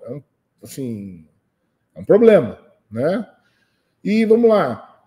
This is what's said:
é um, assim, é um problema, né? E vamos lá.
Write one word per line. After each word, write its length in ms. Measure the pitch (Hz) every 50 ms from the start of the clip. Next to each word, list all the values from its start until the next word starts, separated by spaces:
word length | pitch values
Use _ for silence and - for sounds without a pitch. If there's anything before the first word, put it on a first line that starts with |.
| -
é 80 | 117 131
um, 100 | 147 - _ _ _ _ _ _ _ -
assim, 640 | 110 - 143 135 120 113 101 98 98 90 82 78 76 _ _ _ _ _ _ _ _ _ _ _ _ _
é 40 | -
um 40 | -
problema, 560 | - 175 208 233 226 214 170 131 101 95 - _ _ _ _ _ _
né? 400 | 104 113 135 160 190 247 208 - _ _ _ _ _ _ _ _ _ _ _ _ _ _ -
E 200 | 185 208 220 226
vamos 240 | 208 226 240 233 226
lá. 540 | 220 202 160 127 113 - - - _ _ _